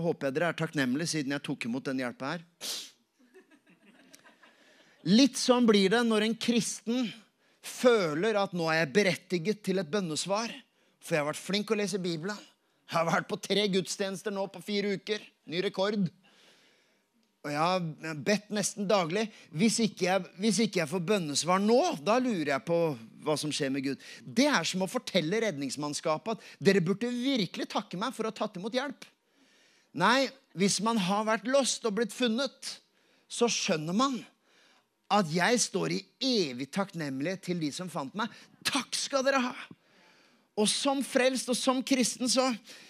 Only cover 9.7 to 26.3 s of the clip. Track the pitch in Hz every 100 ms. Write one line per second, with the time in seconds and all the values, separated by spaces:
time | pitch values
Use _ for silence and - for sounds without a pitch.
9.7 | 185 156 208 175 147 170 202 226 285 -
10.7 | _ _ _ - 160 147 151 - 202 202
11.7 | 214 202 190 175 165 180 208 - _ _
12.7 | _ - - 165 202 254 202 - 202 208
13.7 | 185 - - 196 190 214 196 196 185 170
14.7 | 202 202 196 - 214 - _ - 165 190
15.7 | 185 196 214 175 - _ _ _ _ _
16.7 | _ _ _ _ _ _ _ 147 147 170
17.7 | 185 165 139 160 156 160 208 - 208 190
18.7 | - 196 208 160 196 220 - - 151 220
19.7 | - 214 - 180 190 180 - 220 185 220
20.7 | 180 151 185 165 208 156 135 156 185 208
21.7 | 240 359 170 147 240 254 196 147 135 175
22.7 | 170 165 120 113 - 143 147 151 139 139
23.7 | 139 139 131 - - - 156 294 220 165
24.7 | 185 185 247 - 185 156 214 220 143 139
25.7 | 123 147 147 165 151 220